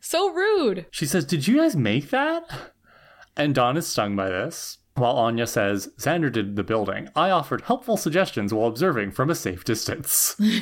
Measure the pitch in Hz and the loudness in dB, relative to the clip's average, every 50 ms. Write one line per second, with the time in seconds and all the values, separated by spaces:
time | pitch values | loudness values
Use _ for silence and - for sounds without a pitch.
0 | - - - 330 392 392 320 349 381 427 427 392 302 220 185 185 170 - - - | -8 -2 0 0 0 0 0 0 2 2 2 2 2 0 0 -2 -6 -10 -8 -4
1 | - 135 - 185 143 135 180 151 135 196 240 302 330 320 247 151 117 104 107 139 | -2 0 0 0 0 0 -2 0 2 4 4 4 4 4 4 2 2 2 2 0
2 | 147 - - 262 285 311 330 339 330 - - - - - _ _ _ _ _ - | 0 0 0 0 0 0 0 -2 -4 -8 -12 -14 -14 -16 _ _ _ _ _ -20
3 | - - - - - - - - 147 147 135 135 123 123 131 165 165 - - - | -20 -20 -20 -20 -20 -10 -4 -2 0 2 2 4 4 2 2 0 -2 -2 -2 0
4 | 110 101 101 98 95 95 92 92 110 156 - - - - - - _ _ - - | 0 0 0 0 -2 -2 -2 -2 -4 -4 -6 -10 -12 -14 -14 -16 _ _ -2 0
5 | 123 117 - - 113 117 117 117 120 113 - 120 104 101 104 98 - - - - | 2 2 4 4 2 2 2 0 -2 0 0 2 2 2 2 0 -2 -6 -10 -6
6 | - 147 165 175 160 135 113 117 101 98 101 104 - - 113 110 104 95 98 104 | -2 -2 0 0 0 0 0 0 -2 -2 -2 -4 -2 0 0 0 0 -2 -4 -6
7 | - - - 147 165 190 190 170 139 - 135 117 - - 240 - - - 220 196 | -6 -6 -2 0 2 2 2 0 0 -2 -4 -4 -2 -2 -2 -2 0 0 -2 0
8 | - 170 143 180 190 - - 117 104 - 113 107 113 117 113 120 165 185 151 117 | 0 0 2 2 0 0 0 -4 -2 -2 0 2 0 0 0 0 0 0 0 0
9 | 101 98 - - 131 139 - - - 98 90 87 - - 113 110 - - 110 - | -2 -4 -2 -2 -2 0 -2 -2 -4 -6 -6 -6 -4 -4 -2 -2 -2 -6 -6 -6
10 | - - - - - - - - 208 214 226 226 | -4 -2 0 0 0 0 0 0 2 2 2 2